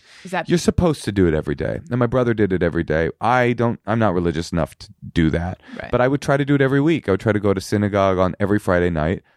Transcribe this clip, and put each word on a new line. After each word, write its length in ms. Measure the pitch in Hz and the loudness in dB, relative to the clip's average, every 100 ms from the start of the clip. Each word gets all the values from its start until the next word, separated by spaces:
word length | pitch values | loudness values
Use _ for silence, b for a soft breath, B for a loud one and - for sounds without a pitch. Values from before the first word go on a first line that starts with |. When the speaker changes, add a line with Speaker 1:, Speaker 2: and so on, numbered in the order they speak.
| B B 180 | B B -10
Speaker 1:
Is 60 | |
that 160 | 180 - | -8 -2
Speaker 2:
You're 80 | 170 | 0
supposed 460 | - - 175 143 - | 2 2 0 0 -2
to 60 | |
do 140 | 98 87 | 2 2
it 60 | |
every 220 | 76 73 71 | 2 -4 -4
day. 240 | - 55 85 | -4 -6 -6
And 80 | 123 | -2
my 60 | 120 | 0
brother 280 | 127 120 107 | 0 0 0
did 160 | 98 | 0
it 80 | 90 | 0
every 220 | 85 82 | 0 -2
day. 260 | 78 78 82 - | -2 0 -2 -2
I 320 | 110 127 123 | -2 2 0
don't, 260 | 117 117 - - | 0 -2 -2 -4
I'm 100 | 113 | 0
not 160 | 107 | 0
religious 380 | 90 85 82 - | 2 0 -2 -2
enough 260 | 85 73 - | -2 -2 -6
to 140 | - - - | -20 -18 -6
do 180 | 85 80 | 0 2
that. 300 | 82 87 - B B | 0 -4 -10 B B
Speaker 1:
Right. 80 | - | -4
Speaker 2:
But 120 | 120 | 0
I 60 | 127 | 0
would 140 | 143 | 0
try 140 | - 139 | 0 0
to 80 | 143 | 2
do 80 | |
it 80 | 143 | 2
every 200 | 135 139 | 2 2
week. 260 | 151 147 - | 2 0 0
I 40 | |
would 80 | 95 | 0
try 100 | 113 | 2
to 80 | 104 | 0
go 140 | 101 | 2
to 80 | 95 | 0
synagogue 580 | - 104 104 101 98 92 | 0 0 2 2 2 2
on 160 | 92 - | 0 0
every 200 | 98 104 | 0 0
Friday 300 | - 90 87 | 2 2 2
night 320 | 80 78 - _ | 0 -2 -4 _